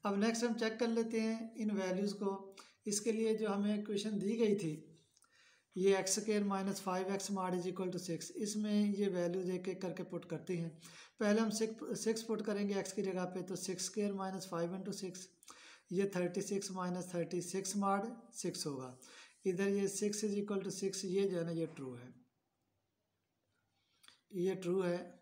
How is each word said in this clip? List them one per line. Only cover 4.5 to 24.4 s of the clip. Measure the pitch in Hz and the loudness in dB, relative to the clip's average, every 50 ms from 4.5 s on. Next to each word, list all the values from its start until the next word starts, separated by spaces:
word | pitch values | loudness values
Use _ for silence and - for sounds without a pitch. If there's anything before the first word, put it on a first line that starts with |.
| 202 | 6
थी, | - - 160 151 - - - - - _ _ _ - _ _ _ - - - - _ _ _ _ | 4 2 -2 -4 -4 -8 -16 -20 -20 _ _ _ -20 _ _ _ -20 -20 -20 -20 _ _ _ _
ये | 185 185 196 196 190 | 2 4 6 6 6
x | 185 - - 220 | 4 2 0 0
square | 208 220 214 208 202 | 2 2 4 4 4
minus | 202 196 190 190 196 190 - | 4 2 2 2 0 -2 -2
five | - 190 185 185 190 190 196 | -2 0 0 0 0 0 0
x | 196 - - | -2 0 -2
mod | 202 190 185 180 180 180 | 0 0 2 2 2 2
is | 170 190 | 0 0
equal | 180 185 185 180 180 | -2 0 -2 -2 -2
to | 170 | -4
six, | - - 170 156 - - - - | -2 -2 -4 -4 -4 -8 -6 -4
इसमें | 220 202 214 214 208 214 208 208 208 202 202 | -4 -2 0 -2 0 4 4 4 4 4 4
ये | 190 208 196 | 2 2 2
values | 180 180 175 175 175 190 185 180 | 2 2 2 2 0 0 0 0
एक | 185 180 185 196 | -2 -2 -2 -4
एक | 180 180 | -4 -4
करके | - 180 170 - 175 | -4 -6 -4 -6 -8
put | - - 170 170 - | -6 -6 -8 -6 -6
करते | 165 151 - - 185 170 | -8 -6 -4 -2 -2 -2
हैं। | 170 165 156 - - - - - - - _ _ | -2 -4 -6 -12 -20 -20 -20 -20 -20 -20 _ _
पहले | - 208 208 226 | 4 4 6 6
हम | 226 220 | 4 2
six, | 208 - 226 220 - - - - 233 - - | 2 0 0 -2 -2 -6 -6 -6 -4 -2 0
six | 220 220 220 - | 0 0 0 0
put | - 220 208 | -2 -2 -2
करेंगे | 208 220 208 202 202 196 202 196 | 0 -2 0 0 0 0 0 0
एक्स | 190 - - | -2 -2 -2
की | - | -2
जगह | 190 190 180 185 180 | -2 0 0 0 -2
पे, | 180 180 190 | -2 -2 -6
तो | 175 180 190 | -4 -4 -6
सिक्स | 165 - - 185 170 - | -6 -4 -4 -4 -4 -4
स्क्वायर | - - 220 208 202 196 | -4 -2 0 0 0 0
माइनस | 196 190 190 190 190 175 - | -2 -2 -2 -4 -6 -6 -4
फ़ाइव | 175 165 170 170 185 | -2 -2 0 0 -2
इंटू | 190 196 208 | -4 -6 -6
सिक्स, | 196 - 190 185 - - - - _ _ - - - - - - - - _ _ | -6 -6 -6 -8 -8 -10 -14 -16 _ _ -20 -20 -20 -20 -20 -20 -20 -20 _ _
ये | 175 180 196 196 196 | 0 2 2 2 2
थर्टी | 180 180 170 180 208 | 0 0 0 0 -2
सिक्स | - - 202 190 - - | -2 0 -2 -2 -2 -4
माइनस | 185 185 180 180 180 180 165 - - | -4 -4 -2 -2 -2 -2 -4 -2 -2
थर्टी | 175 165 170 - 175 | -2 -2 0 -2 -4
सिक्स | 170 - - 190 190 - - 202 | -4 -2 -4 -4 -4 -2 -2 0
mod | 196 196 196 202 202 233 247 - - - - | 2 4 2 2 0 -2 -6 -10 -16 -18 -14
six | - - 175 160 - - | -6 -4 -4 -4 -2 -4
होगा। | 156 139 131 131 127 123 - - - - - - - - _ _ | -4 -4 -6 -8 -10 -12 -16 -18 -20 -20 -20 -20 -20 -20 _ _
इधर | 190 180 175 196 196 | -2 0 2 2 2
ये | 196 202 196 190 | 4 2 2 0
six | - - 214 208 208 - 220 | 0 0 0 0 0 0 -2
is | 214 196 202 | 0 0 0
equal | 202 - 208 190 185 202 | 0 0 -2 -2 -2 -2
to | 175 - | -4 -2
six, | - 190 190 - - | -2 -2 -2 -2 -4
ये | 190 180 196 196 196 | 0 2 2 2 2
जो | 180 170 | 2 0
है | 165 | 0
ना, | 165 | 0
ये | 170 165 165 151 - | 0 -2 -2 -4 -4
true | - 139 131 123 | -8 -8 -8 -8
है, | 120 123 123 - - - _ _ _ _ _ _ _ _ _ _ _ _ _ _ _ _ _ _ _ _ _ _ _ _ _ _ _ _ _ _ _ _ _ _ _ _ - - _ _ _ - | -10 -12 -16 -18 -20 -20 _ _ _ _ _ _ _ _ _ _ _ _ _ _ _ _ _ _ _ _ _ _ _ _ _ _ _ _ _ _ _ _ _ _ _ _ -20 -20 _ _ _ -2
ये | 185 | 2